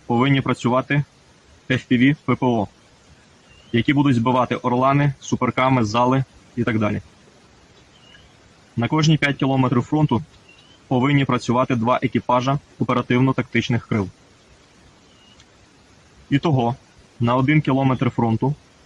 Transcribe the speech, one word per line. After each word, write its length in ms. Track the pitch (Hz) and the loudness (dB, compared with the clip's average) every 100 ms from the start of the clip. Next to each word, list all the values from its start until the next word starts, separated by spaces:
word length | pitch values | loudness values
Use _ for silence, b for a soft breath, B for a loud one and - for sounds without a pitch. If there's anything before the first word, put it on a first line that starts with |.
| - | -4
повинні 340 | 120 131 139 | 0 2 0
працювати 640 | - - 123 127 131 143 143 _ _ _ _ - _ | 0 -2 0 -2 0 -2 -2 _ _ _ _ -20 _
F 160 | 123 - | -4 0
P 80 | 123 | 2
V 180 | 131 151 | 2 2
П 100 | - | -4
П 120 | 120 131 | -2 0
О, 220 | 117 98 - _ _ _ - _ _ _ - - | -2 -4 -10 _ _ _ -20 _ _ _ -20 -4
які 200 | 120 117 | -2 2
будуть 240 | 139 143 120 | 2 2 2
збивати 400 | 117 127 120 120 | 2 0 0 -4
орлани, 580 | 127 123 131 139 143 135 | -2 0 2 2 0 -2
суперками, 640 | - 117 127 127 131 131 | -6 -4 -2 0 0 2
зали 400 | 110 113 123 131 131 - - - | 0 0 0 0 -2 -10 -14 -6
і 80 | |
так 140 | 117 113 | -2 -2
далі. 240 | 107 104 - _ - _ _ _ _ _ _ _ - - - _ _ _ _ - | -2 -4 -10 _ -20 _ _ _ _ _ _ _ -20 -20 -20 _ _ _ _ -4
На 120 | 120 | -2
кожні 280 | 156 156 156 | 0 2 2
п'ять 200 | 143 135 | 0 -2
кілометрів 460 | 135 135 127 120 | -2 0 2 0
фронту 400 | 120 151 156 117 - - - - - - _ | 0 0 0 0 -4 -16 -20 -20 -20 -20 _
повинні 360 | 131 131 143 | -2 2 2
працювати 520 | 135 123 - 120 127 127 | 0 -2 0 -2 0 -2
два 220 | 113 123 | 0 0
екіпажа 560 | 123 120 - 123 127 143 - - | 0 -4 0 0 0 -4 -6 -8
оперативно-тактичних 1120 | 120 123 120 123 131 127 120 117 - 117 - | -2 -2 0 2 2 0 -2 -4 -2 -4 -2
крил. 200 | 113 92 - - _ _ - _ _ - _ _ _ _ - - _ _ _ _ _ _ - - | -4 -4 -10 -20 _ _ -20 _ _ -20 _ _ _ _ -20 -20 _ _ _ _ _ _ -20 -4
Ітого, 460 | 139 175 131 117 131 _ _ _ _ | -2 0 0 0 -4 _ _ _ _
на 160 | 120 127 | 0 0
один 240 | 131 156 | 2 2
кілометр 500 | 147 135 135 127 123 | 2 0 0 0 -2
фронту 440 | - 117 113 131 147 _ _ | -2 -2 0 -2 -4 _ _